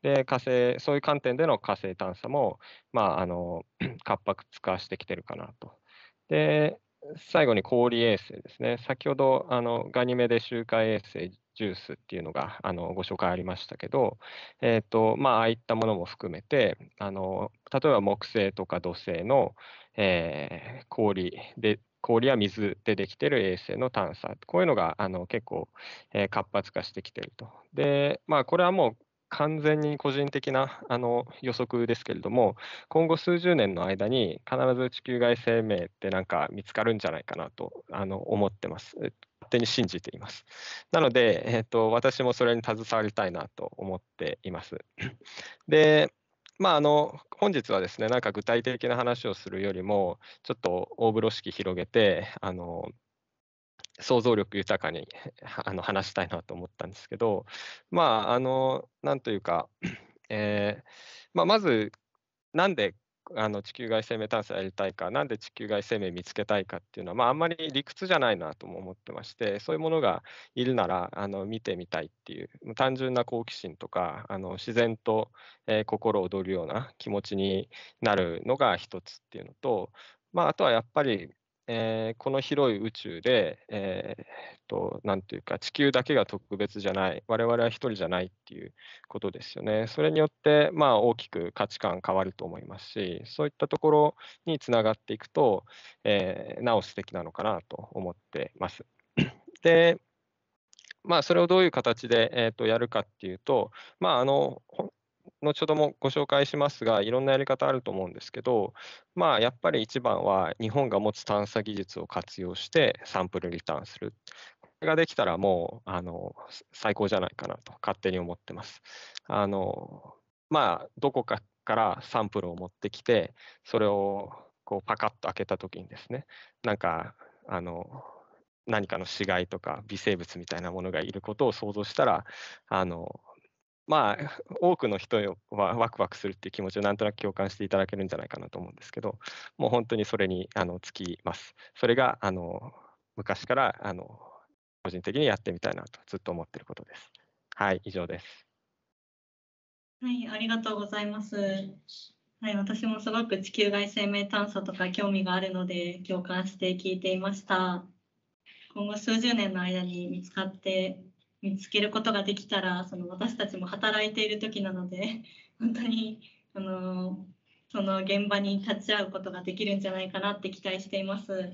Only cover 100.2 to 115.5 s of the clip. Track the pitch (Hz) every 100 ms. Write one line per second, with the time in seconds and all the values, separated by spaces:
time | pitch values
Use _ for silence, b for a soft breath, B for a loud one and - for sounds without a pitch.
100.2 | _ _ _ _ _ - _ - - 170
101.2 | - 175 175 185 180 135 123 113 120 117
102.2 | 113 123 113 113 110 113 120 113 101 _
103.2 | 98 92 - 131 104 B B B 180 135
104.2 | 131 139 143 - _ - - _ _ _
105.2 | - _ 151 147 156 156 147 - 139 143
106.2 | 143 139 143 151 143 - 113 110 104 123
107.2 | 135 135 135 135 139 131 123 95 90 87
108.2 | - - 123 120 98 B B B B -
109.2 | 170 120 117 127 - - 110 135 120 95
110.2 | 92 95 82 - 113 107 135 98 107 101
111.2 | - 104 101 113 107 101 95 - 85 -
112.2 | - - 90 90 - 165 135 - - 98
113.2 | 92 90 87 85 - 76 - - 104 -
114.2 | - B B B - _ 156 160 165 -
115.2 | 98 85 98